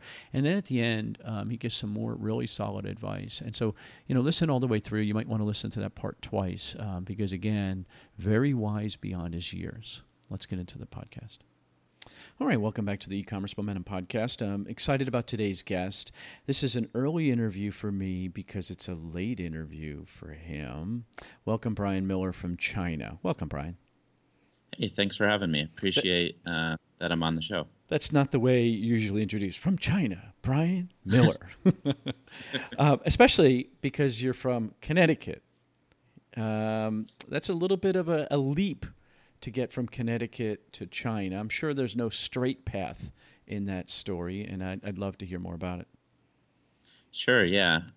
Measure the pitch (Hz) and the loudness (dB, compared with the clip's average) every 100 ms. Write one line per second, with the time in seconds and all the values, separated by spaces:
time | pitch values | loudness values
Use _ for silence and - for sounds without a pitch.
0 | - - - 131 143 202 190 131 117 110 | -6 -18 -4 0 2 2 0 0 2 0
1 | 110 - - 107 104 120 120 - 104 104 | -4 -8 -6 -4 -4 -4 -4 -4 -4 -4
2 | 113 117 107 113 120 - 104 101 98 101 | -4 -2 -2 -2 -2 -4 -4 -4 -6 -6
3 | 104 98 104 - 117 - 113 - - - | -6 -6 -6 -8 -6 0 0 -2 -14 -20
4 | - 131 135 165 165 131 127 107 - 107 | 0 2 2 2 2 2 4 2 2 0
5 | 107 107 110 110 107 104 107 107 101 - | 2 0 0 0 0 0 -4 -4 -6 -6
6 | 104 - - 104 95 90 - - 107 92 | -8 -8 -4 -2 0 -2 -6 -6 -6 -4
7 | 90 98 98 92 104 104 98 95 92 - | -6 -2 -2 0 0 0 0 -2 -8 -16
8 | - - 95 107 143 127 107 107 104 - | -20 -4 2 4 4 2 0 -2 -4 -6
9 | 98 92 85 85 87 90 87 113 110 - | -6 -4 -4 -4 -6 -6 -8 -10 -14 -16
10 | - _ - 98 - 92 90 - - - | -18 _ -12 -10 -6 -6 -6 -10 -12 -14
11 | - - 113 - _ _ _ _ _ _ | -14 -14 -16 -20 _ _ _ _ _ _
12 | - - - _ 269 131 107 104 101 101 | -16 -16 -20 _ 2 4 2 0 -2 -2
13 | - 98 92 101 98 - 104 98 90 95 | -2 -4 -4 -4 -4 -4 -4 -4 -4 -6
14 | 92 117 117 - 104 101 - - - 135 | -2 -2 -2 -2 -2 -2 -4 -4 0 2
15 | 131 120 117 107 104 95 - 92 92 104 | 2 -2 -2 -2 -2 -2 -2 -2 0 -2
16 | - - - - - 135 135 120 113 120 | -6 -12 -20 -12 -2 0 2 0 -2 0
17 | 135 165 156 120 113 95 101 95 104 101 | 0 2 2 2 0 -2 -4 -4 -4 -2
18 | 95 92 92 87 90 101 87 90 - 87 | -2 -2 -4 -6 -8 -8 -6 -8 -8 -8
19 | 82 85 101 107 87 80 78 78 76 73 | -6 -4 -4 -4 -4 -6 -8 -8 -8 -10
20 | 85 - 78 76 82 73 69 67 87 120 | -14 -16 -14 -14 -10 -8 -8 -6 -4 -6
21 | 117 - - - - 110 120 104 101 95 | -8 -18 -20 -8 -2 -2 0 0 0 2
22 | 95 95 95 85 90 87 - 110 87 78 | 0 0 -2 -4 -6 -4 -2 -2 -2 -2
23 | 53 - 180 160 76 73 78 92 _ _ | -6 -4 -4 -2 -4 -4 -6 -10 _ _
24 | _ _ _ _ _ _ _ - 104 - | _ _ _ _ _ _ _ -6 -4 0
25 | 101 - 104 104 92 76 78 - 98 87 | -2 4 4 4 2 0 -2 -2 0 2
26 | 92 87 85 - 87 82 82 78 _ _ | 4 2 2 -4 -4 -2 0 -2 _ _
27 | 87 82 82 82 78 92 73 _ _ 151 | -2 2 2 0 -2 -4 -6 _ _ -2
28 | - 147 135 135 127 123 120 113 113 117 | 2 2 4 4 4 6 4 2 2 2
29 | 107 104 104 104 98 - 180 185 - 185 | 2 0 0 0 -4 -2 0 0 2 2
30 | 135 90 - - 123 139 165 185 180 _ | 2 -2 -12 -6 0 2 4 2 -2 _
31 | 95 117 117 - - - 196 - 143 - | 4 8 8 6 -8 4 4 4 0 -2
32 | 135 - - - - 131 - - 147 139 | -4 -10 -14 -18 -8 -8 -6 4 6 6
33 | - - 247 - 147 127 - _ 139 - | 4 8 8 10 8 8 0 _ -4 0
34 | 143 113 127 120 127 123 110 - - 160 | 0 2 -2 0 0 0 -2 -6 0 6
35 | 165 156 - - _ _ _ _ _ _ | 6 6 -2 -12 _ _ _ _ _ _
36 | _ - _ - 110 107 110 110 110 107 | _ -20 _ -4 -2 0 0 0 0 -2
37 | 110 _ - 143 - 170 185 185 196 185 | -4 _ -6 -4 -2 0 2 2 4 2
38 | 165 160 147 143 135 147 196 143 - - | 2 0 2 2 2 2 0 -2 -10 -14
39 | _ _ _ _ - 113 123 - 120 - | _ _ _ _ -6 -4 -4 -2 -4 -2
40 | 117 117 117 - 110 104 _ - 90 - | -2 0 -2 -2 -2 -2 _ -14 -10 -6
41 | 120 110 95 95 107 - 156 139 123 110 | -4 -2 -2 -4 -4 -4 -2 0 0 0
42 | 113 - - 131 127 - - 101 85 - | -2 -2 -4 0 0 -2 -4 -4 -4 -6
43 | - - - _ - 104 98 92 - - | -14 -14 -20 _ -8 -4 -2 -4 -4 -6
44 | - 90 87 95 104 95 92 95 101 92 | -4 -4 -4 -4 -6 -6 -6 -6 -6 -4
45 | 98 90 92 90 90 85 90 90 - _ | -6 -6 -8 -6 -6 -4 -4 -6 -10 _
46 | _ _ _ _ _ _ _ _ _ _ | _ _ _ _ _ _ _ _ _ _
47 | _ - - 123 90 101 90 82 85 | _ -4 4 6 6 4 4 4 0